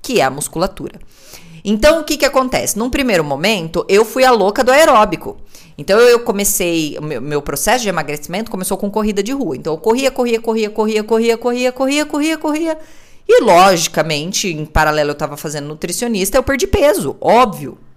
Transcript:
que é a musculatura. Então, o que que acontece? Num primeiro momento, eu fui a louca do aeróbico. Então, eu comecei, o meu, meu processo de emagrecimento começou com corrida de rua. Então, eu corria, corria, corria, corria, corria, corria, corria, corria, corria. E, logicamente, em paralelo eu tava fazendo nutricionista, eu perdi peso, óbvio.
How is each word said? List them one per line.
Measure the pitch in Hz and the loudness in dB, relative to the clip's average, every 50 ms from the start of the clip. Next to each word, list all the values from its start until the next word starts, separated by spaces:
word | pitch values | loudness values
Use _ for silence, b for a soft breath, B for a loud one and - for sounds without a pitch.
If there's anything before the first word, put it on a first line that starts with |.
que | - - 262 190 | -8 -4 0 0
é | 139 | 0
a | 131 | 0
musculatura. | 131 143 143 - - 165 170 202 - - 147 - - - B B B B B B B B B B 165 160 - | -2 -4 -8 -8 -6 -4 -4 -4 -6 -8 -14 -14 -14 -18 B B B B B B B B B B -20 -10 -4
Então, | - 214 208 226 302 320 330 | -2 0 4 4 4 4 4
o | 302 | 0
que | - 302 | -4 -2
que | 285 294 | -2 0
acontece? | 262 - 269 262 254 247 143 - - - 196 | 0 2 0 0 0 -2 -4 -2 -4 -4 -4
Num | 226 254 | -4 -2
primeiro | 240 285 277 247 208 170 156 | -2 -2 0 0 0 0 0
momento, | 147 139 135 160 214 226 196 160 165 165 175 - - | -2 -2 -2 0 0 0 -2 -4 -4 -4 -4 0 2
eu | 190 202 226 | 2 2 2
fui | 220 - 262 254 | 2 2 2 4
a | 254 | 4
louca | 247 220 185 196 208 - 240 | 4 4 2 0 0 0 2
do | 247 | 4
aeróbico. | 254 285 320 320 269 220 214 202 165 - - 104 - - b b b b b b b | 4 6 6 6 6 4 4 2 0 -4 -8 -10 -14 -14 b b b b b b b
Então, | - 143 - 190 220 | -8 -2 2 4 6
eu | 240 247 240 233 | 6 6 6 4
comecei, | 240 247 202 202 202 196 - - 190 175 170 165 156 147 - - | 2 -2 -4 -2 -2 -2 -2 -2 -2 -2 0 -2 -2 -4 -6 -8
o | 151 | -8
meu, | 151 151 117 | -8 -8 -8
meu | 123 147 147 143 143 | -6 -4 -4 -4 -4
processo | - 143 143 - - 220 254 233 | -4 -6 -4 0 0 0 0 0
de | 202 | -2
emagrecimento | 180 165 151 143 147 147 - - 165 196 226 - | -2 -2 -4 -4 -6 -8 -8 -8 -8 -8 -6 -6
começou | - 196 190 - 202 | -8 -8 -6 -6 -6
com | 185 - 202 | -4 -4 -4
corrida | 196 220 214 214 208 196 196 | -4 -2 -2 -2 -2 -2 -2
de | 220 269 | -4 -4
rua. | 277 262 170 135 | -4 -4 -6 -6
Então, | 123 - 160 156 | -6 -6 -6 -6
eu | 160 | -2
corria, | - 220 226 254 269 262 | 0 0 0 2 0 -2
corria, | 254 - 247 240 226 226 | 0 -2 0 0 -2 -2
corria, | 226 226 220 226 214 208 | -2 -2 -2 -2 -2 -2
corria, | 208 220 214 214 220 214 214 | -2 -2 -2 0 0 -2 -2
corria, | 214 226 220 226 233 226 226 | 0 0 2 2 2 0 0
corria, | 233 247 240 247 247 254 247 | -2 -2 -2 0 -2 -2 -2
corria, | 254 269 262 285 294 302 | -2 -2 0 0 0 -2
corria, | 294 - 294 285 320 320 302 | -2 -2 -2 -2 -2 -2 -2
corria. | 311 311 294 302 330 320 320 311 B B B B B B B B B | -2 -4 -2 -2 -2 -4 -4 -6 B B B B B B B B B
E, | - 440 508 359 | 4 4 6 6
logicamente, | 220 180 170 185 196 190 165 160 - - 170 151 160 160 143 151 175 196 - - 196 | 6 6 6 6 6 4 2 0 -2 -2 -2 -2 -2 -2 -4 -4 -6 -6 -4 -4 -4
em | 165 151 156 | -6 -6 -6
paralelo | 151 - 156 156 151 151 151 151 147 | -2 0 0 2 2 2 2 0 -2
eu | 147 | -2
tava | 147 156 143 147 | -4 -6 -8 -8
fazendo | 147 - 160 147 151 143 | -8 -10 -10 -8 -8 -10
nutricionista, | 147 156 156 - 170 175 - 240 240 233 214 - - - | -10 -10 -10 -8 -8 -6 -6 -4 -4 -2 -2 -2 0 0
eu | 269 254 | 0 0
perdi | - 269 254 381 | 0 -2 -2 -2
peso, | 381 - 403 - 285 - 349 208 135 - - | 0 0 2 2 2 2 0 -2 -6 -6 -2
óbvio. | - 151 196 233 254 226 170 147 147 131 - - - - - | 0 4 4 4 4 4 0 -4 -10 -14 -14 -16 -20 -20 -20